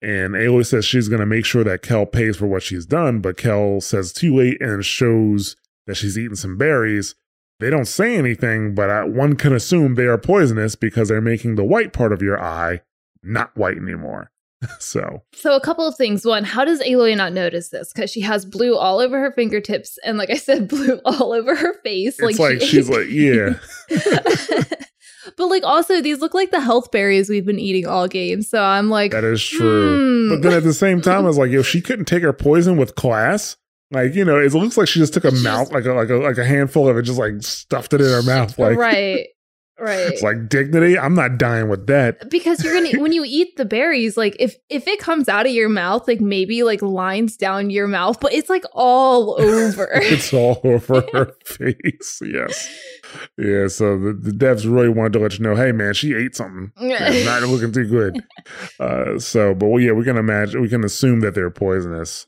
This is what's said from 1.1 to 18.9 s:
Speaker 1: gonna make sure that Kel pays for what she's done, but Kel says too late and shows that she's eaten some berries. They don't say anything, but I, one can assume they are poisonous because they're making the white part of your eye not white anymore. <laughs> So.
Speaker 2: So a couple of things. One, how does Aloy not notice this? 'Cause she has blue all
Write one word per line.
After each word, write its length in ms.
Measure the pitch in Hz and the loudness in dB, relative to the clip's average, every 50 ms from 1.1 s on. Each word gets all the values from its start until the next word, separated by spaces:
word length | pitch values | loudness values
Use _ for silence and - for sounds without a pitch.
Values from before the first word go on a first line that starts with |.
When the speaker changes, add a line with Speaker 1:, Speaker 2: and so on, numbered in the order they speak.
Speaker 1:
gonna 160 | 117 110 104 | 0 -2 0
make 180 | 104 110 113 107 | 0 0 -2 -2
sure 180 | - - 120 | 0 0 0
that 200 | 110 104 92 92 | 0 0 -2 -4
Kel 240 | - - 120 110 101 | -4 -2 0 0 0
pays 320 | - - 117 117 110 104 85 | 0 0 -2 0 0 -2 -2
for 80 | 104 | -2
what 160 | 101 98 92 | -2 -2 -4
she's 240 | - - 95 90 82 | -4 -6 -8 -8 -4
done, 340 | - 139 170 170 139 120 110 | -2 -2 0 0 0 -2 -2
but 160 | 92 92 90 | -4 -6 -6
Kel 460 | - - 117 104 104 104 101 101 98 | -4 -2 0 0 0 0 0 -2 -2
says 320 | - - - 101 92 87 - | -4 -4 -4 -4 -4 -4 -6
too 200 | - 175 170 131 | -2 0 2 4
late 260 | 135 123 127 - - | 4 4 2 0 -2
and 200 | 135 120 104 98 98 | -4 -6 -4 -4 -4
shows 720 | - - - 131 117 113 113 110 107 104 101 98 - - _ _ _ _ _ - | -4 -2 0 2 2 2 2 2 2 2 0 -2 -6 -10 _ _ _ _ _ -14
that 80 | - 98 | -10 -8
she's 220 | - 104 101 92 110 | -6 -6 -6 -4 -6
eaten 160 | 117 117 104 | -8 -8 -10
some 240 | 90 80 95 92 101 | -10 -10 -8 -4 -2
berries. 560 | 131 156 156 127 113 110 107 104 98 - - _ _ _ _ _ _ _ _ - | 0 0 2 0 0 0 -2 -2 -4 -6 -12 _ _ _ _ _ _ _ _ -6
They 100 | - 127 | -4 -2
don't 160 | 156 147 120 | 0 0 -2
say 300 | - - - 196 233 240 | -2 -2 -2 0 0 0
anything, 580 | 190 139 123 117 - - 117 110 110 107 104 101 | 0 0 0 -2 -2 -2 -2 0 0 -2 -2 -2
but 160 | 101 101 98 | 0 0 0
I, 140 | 101 107 95 | 0 0 -2
one 320 | - 110 123 139 147 143 | -2 0 0 2 2 2
can 160 | 135 - 147 135 | 2 2 2 2
assume 400 | 117 - - 180 175 151 131 123 | 2 0 2 2 2 4 2 2
they 120 | 120 123 | 2 2
are 120 | 123 117 113 | 2 2 0
poisonous 560 | - - 190 208 170 127 113 110 107 110 - | 2 2 2 4 4 2 2 0 -2 -4 -4
because 340 | - - 113 - 120 110 101 | -2 -4 -2 0 0 0 0
they're 120 | 107 107 | 0 0
making 340 | 110 117 117 110 - 120 110 | 0 0 -2 -2 -2 -4 -2
the 80 | 107 98 | 0 0
white 280 | 113 185 233 226 - | 2 2 0 0 -2
part 200 | - - 120 110 | -2 0 0 0
of 80 | 104 85 | 0 0
your 200 | 98 98 101 95 | 0 -2 -2 -2
eye 380 | 90 85 82 82 85 85 87 87 _ _ _ _ _ _ _ _ | -4 -6 -4 -4 -4 -4 -4 -6 _ _ _ _ _ _ _ _
not 340 | - 90 110 113 117 - - | -10 -6 -4 -4 -4 -6 -4
white 200 | 107 101 92 95 | -4 -2 -2 -2
anymore. 560 | 82 - 92 87 82 80 62 52 50 - _ _ | -4 -8 -10 -10 -10 -10 -12 -12 -12 -14 _ _
<laughs> 40 | _ _ _ _ - 127 - - - | _ _ _ _ -14 -12 -12 -12 -12
So. 420 | - - - 107 101 - - - _ _ _ | -12 -8 -6 -6 -6 -6 -10 -14 _ _ _
Speaker 2:
So 200 | - - 311 277 | -4 0 0 0
a 60 | 269 | 2
couple 260 | 269 302 339 330 330 | 0 -2 -4 -2 -4
of 100 | 311 254 | -4 -2
things. 280 | - 262 220 208 196 - | -2 -2 -2 -2 -2 0
One, 180 | 226 220 208 | 0 0 0
how 220 | 208 190 - 233 277 | 0 -2 -2 0 0
does 160 | 311 339 285 | 0 0 0
Aloy 340 | - 262 254 247 233 226 214 | 0 0 2 4 4 4 2
not 160 | 208 196 175 175 | 2 0 -2 -2
notice 340 | 190 180 175 170 170 175 - | -2 -2 -2 -4 -4 -8 -8
this? 240 | - 127 - - | -12 -12 -12 -12
'Cause 180 | - - 208 202 | -8 -8 -8 -6
she 120 | - 233 | -6 -6
has 220 | 196 214 220 208 196 | -4 -2 -2 -4 -4
blue 280 | 190 202 196 240 247 233 | -6 -4 -2 2 2 2
all 220 | - 160 190 | 2 2 2